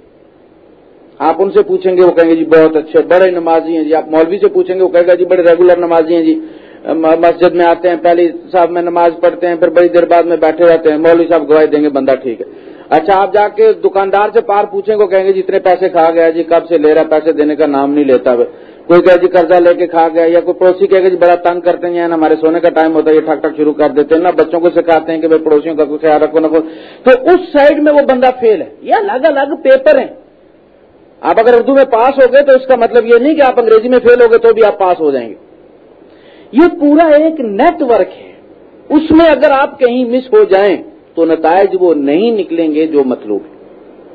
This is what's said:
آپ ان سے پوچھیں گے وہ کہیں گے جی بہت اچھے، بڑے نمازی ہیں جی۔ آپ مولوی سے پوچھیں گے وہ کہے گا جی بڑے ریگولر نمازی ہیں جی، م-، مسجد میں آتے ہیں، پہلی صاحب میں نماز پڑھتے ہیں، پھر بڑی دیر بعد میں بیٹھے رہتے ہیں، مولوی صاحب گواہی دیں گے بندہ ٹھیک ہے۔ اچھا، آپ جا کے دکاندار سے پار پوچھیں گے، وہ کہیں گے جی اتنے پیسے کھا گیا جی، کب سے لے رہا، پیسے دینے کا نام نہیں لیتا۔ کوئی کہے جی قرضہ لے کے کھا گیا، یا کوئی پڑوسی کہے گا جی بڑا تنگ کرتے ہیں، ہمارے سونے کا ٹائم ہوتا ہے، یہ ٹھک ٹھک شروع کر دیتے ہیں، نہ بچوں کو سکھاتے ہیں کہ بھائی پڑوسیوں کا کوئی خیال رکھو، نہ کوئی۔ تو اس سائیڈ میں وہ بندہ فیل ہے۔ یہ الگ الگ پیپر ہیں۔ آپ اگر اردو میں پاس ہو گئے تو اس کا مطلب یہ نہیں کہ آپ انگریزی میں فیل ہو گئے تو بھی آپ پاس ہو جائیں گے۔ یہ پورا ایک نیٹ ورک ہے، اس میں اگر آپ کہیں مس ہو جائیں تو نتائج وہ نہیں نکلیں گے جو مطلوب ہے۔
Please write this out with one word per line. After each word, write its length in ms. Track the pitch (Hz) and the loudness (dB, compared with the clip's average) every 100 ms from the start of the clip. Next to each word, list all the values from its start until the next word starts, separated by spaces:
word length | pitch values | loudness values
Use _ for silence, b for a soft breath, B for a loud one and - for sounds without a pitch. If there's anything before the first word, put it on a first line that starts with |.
| _ _ _ _ _ _ _ _ _ _ _ - | _ _ _ _ _ _ _ _ _ _ _ -4
آپ 180 | 147 160 | -4 0
ان 120 | 190 | 0
سے 120 | 208 | 0
پوچھیں 340 | 180 185 185 180 | 0 -2 -2 2
گے 60 | |
وہ 80 | 175 | 2
کہیں 200 | 165 165 | 2 0
گے 60 | 165 | 0
جی 80 | |
بہت 320 | 151 160 156 156 | 2 4 4 0
اچھے، 260 | - 160 | 0 -2
بڑے 280 | 143 180 185 | 2 2 2
نمازی 460 | 175 165 165 160 165 | 0 -2 -2 -2 -4
ہیں 80 | |
جی۔ 100 | 151 | -2
آپ 140 | 156 156 | -4 -2
مولوی 300 | 156 165 190 | -2 0 0
سے 100 | 202 | 0
پوچھیں 280 | 185 180 185 | 0 -2 -2
گے 60 | |
وہ 60 | 185 | 0
کہے 180 | 175 175 | 0 2
گا 80 | |
جی 100 | 170 | 0
بڑے 180 | 180 180 | 0 0
ریگولر 360 | 170 165 180 175 | 2 4 2 2
نمازی 360 | 170 165 156 | 0 -2 0
ہیں 100 | 170 | -2
جی، 160 | 160 160 B B B B | -2 -4 B B B B
م-، 360 | - 160 160 165 | -8 -4 0 2
مسجد 340 | 170 170 175 | 0 2 0
میں 120 | 170 170 | 0 0
آتے 220 | 165 180 | 0 -2
ہیں، 80 | 160 | -2
پہلی 260 | 170 170 175 151 - | 0 0 0 -4 -6
صاحب 180 | 180 170 | -2 -2
میں 120 | 175 | -2
نماز 300 | 175 175 170 160 | -4 -2 -2 0
پڑھتے 280 | 175 165 175 | -2 -2 -6
ہیں، 60 | |
پھر 140 | 170 170 | -2 0
بڑی 200 | 170 175 | 2 2
دیر 180 | 170 165 | 2 2
بعد 160 | 170 | 0
میں 140 | 170 160 | 0 -2
بیٹھے 280 | 160 160 | -2 2
رہتے 260 | 170 165 160 | 2 2 0
ہیں، 80 | 151 | 0
مولوی 280 | 165 170 165 | 2 2 2
صاحب 180 | 165 143 | -2 2
گواہی 180 | 156 147 | 2 2
دیں 160 | 147 | 0
گے 60 | 151 | -2
بندہ 240 | 135 135 131 | -2 -2 -2
ٹھیک 180 | 131 107 | -4 -10
ہے۔ 60 | - B B B B | -14 B B B B
اچھا، 340 | 151 208 190 | -2 0 0
آپ 120 | 196 | 0
جا 140 | 208 208 | -2 -2
کے 240 | 208 220 | 0 0
دکاندار 560 | 180 190 190 196 196 220 | 2 -2 -2 -2 -2 0
سے 80 | 226 | -2
پار 240 | - 202 | -2 -4
پوچھیں 320 | 202 196 190 214 | -2 -6 -4 -2
گے، 60 | |
وہ 60 | 196 | 0
کہیں 160 | 190 | 0
گے 80 | 190 | 0
جی 80 | 190 | -2
اتنے 180 | 185 190 | -2 -2
پیسے 300 | 185 180 185 | 0 0 0
کھا 220 | 175 165 | 0 0
گیا 200 | 165 165 | 2 0
جی، 120 | 165 | 0
کب 260 | 160 165 165 | 0 -2 0
سے 100 | 160 | 0
لے 160 | 151 | 2
رہا، 80 | 156 156 | 0 0
پیسے 220 | 156 160 | 0 -2
دینے 240 | 147 151 151 | -2 -2 -2
کا 100 | 151 | -2
نام 280 | 139 139 | -2 -2
نہیں 100 | 147 | -2
لیتا۔ 320 | 135 123 131 120 120 B B B - | 0 0 0 -2 -2 B B B 0
کوئی 160 | 175 | 2
کہے 160 | 170 175 | 4 2
جی 80 | 180 | 2
قرضہ 340 | 185 165 180 | 0 2 2
لے 140 | 175 | 2
کے 120 | 175 170 | 0 -2
کھا 220 | 165 165 | -2 0
گیا، 160 | 165 | 0
یا 160 | 165 170 | 0 0
کوئی 140 | 165 | -2
پڑوسی 320 | 175 185 185 196 | 0 0 2 2
کہے 160 | 185 | 2
گا 40 | 185 | 2
جی 80 | 175 | 2
بڑا 180 | 175 | 2
تنگ 260 | 175 175 175 | 2 -2 -2
کرتے 260 | 175 165 175 | -4 -4 -4
ہیں، 140 | 175 | -4
ہمارے 340 | 170 160 156 156 | -4 -2 0 0
سونے 200 | 160 165 | 0 0
کا 100 | 170 | 0
ٹائم 240 | 156 160 | 0 0
ہوتا 160 | 160 156 | 0 0
ہے، 60 | 156 | 0
یہ 40 | |
ٹھک 220 | 156 147 | 0 -4
ٹھک 140 | 156 151 | -6 -2
شروع 160 | 151 | -4
کر 160 | 147 147 | 0 -2
دیتے 260 | 139 147 | 0 0
ہیں، 80 | 160 | 0
نہ 60 | 180 | 0
بچوں 320 | 165 156 170 | -2 -2 0
کو 100 | 170 | 0
سکھاتے 420 | 165 165 160 160 | -2 0 -2 -2
ہیں 80 | 160 | -6
کہ 80 | 160 | -2
بھائی 160 | 160 | 0
پڑوسیوں 300 | 156 147 165 | 0 0 -2
کا 100 | 156 | -4
کوئی 140 | 147 151 | -4 -2
خیال 240 | 156 151 | 0 0
رکھو، 160 | 147 160 | 0 -2
نہ 80 | 156 | 0
کوئی۔ 160 | 160 - B B B | -2 -4 B B B
تو 60 | 254 | 0
اس 300 | 254 339 359 - | 2 2 0 0
سائیڈ 300 | 285 294 302 | 2 2 2
میں 100 | 302 | 0
وہ 80 | 294 269 | 0 0
بندہ 140 | 247 254 254 | 0 0 0
فیل 220 | 226 185 | -2 -2
ہے۔ 80 | - - | -4 -14
یہ 120 | 214 | -4
الگ 320 | 403 403 254 311 | -4 -4 -2 -2
الگ 280 | 277 277 330 | -2 -4 -4
پیپر 360 | 269 269 311 269 | 0 2 2 0
ہیں۔ 160 | 254 - _ _ _ _ _ _ _ _ _ _ | -2 -14 _ _ _ _ _ _ _ _ _ _
آپ 140 | - - | -2 0
اگر 160 | 226 | 2
اردو 200 | 233 214 | 2 2
میں 100 | 269 | 0
پاس 420 | 269 220 262 277 247 | 2 0 0 2 2
ہو 60 | |
گئے 100 | 269 | 4
تو 100 | 285 | 4
اس 140 | 262 262 | 2 2
کا 100 | 247 | 0
مطلب 300 | 226 240 226 | 2 0 2
یہ 120 | 233 | 2
نہیں 140 | 285 | 2
کہ 80 | 302 | 0
آپ 180 | 262 247 | 0 0
انگریزی 280 | 220 220 247 | 2 2 2
میں 100 | 254 | 0
فیل 220 | 233 247 | 2 2
ہو 80 | 233 | 4
گئے 80 | 226 | 4
تو 160 | 226 | 2
بھی 100 | 220 | 2
آپ 140 | 202 196 | 0 0
پاس 220 | 185 170 | -2 -2
ہو 100 | 151 | -2
جائیں 180 | 131 113 | -4 -8
گے۔ 60 | 92 - _ - _ _ _ - B B B B | -16 -20 _ -20 _ _ _ -20 B B B B
یہ 280 | 233 339 - | 0 2 2
پورا 260 | 294 302 320 | 0 2 4
ایک 340 | 294 320 320 | 2 2 -2
نیٹ 420 | 226 202 330 330 | -8 0 0 0
ورک 400 | 254 214 180 - | -2 0 -2 -8
ہے، 100 | - - - - - - - | -20 -20 -20 -20 -20 -20 -2
اس 220 | 302 320 | -2 2
میں 160 | 311 330 | 4 4
اگر 240 | 262 294 | 2 2
آپ 280 | 269 285 - | 0 -2 -2
کہیں 260 | 247 247 | -2 -2
مس 280 | 233 254 254 | -2 -4 0
ہو 120 | 214 | 2
جائیں 320 | 190 190 202 156 - - _ | 2 2 0 -2 -8 -20 _
تو 100 | - | -4
نتائج 520 | 165 160 160 185 196 180 | -2 0 0 0 0 0
وہ 140 | 180 | 0
نہیں 360 | 147 139 160 233 | 0 -2 -2 -2
نکلیں 420 | 214 160 165 160 | -4 -6 -4 -4
گے 120 | 147 160 | -2 -2
جو 180 | 143 | -2
مطلوب 360 | 131 117 107 98 | -2 -6 -6 -8
ہے۔ 160 | - - - - - - - | -8 -20 -20 -20 -20 -20 -20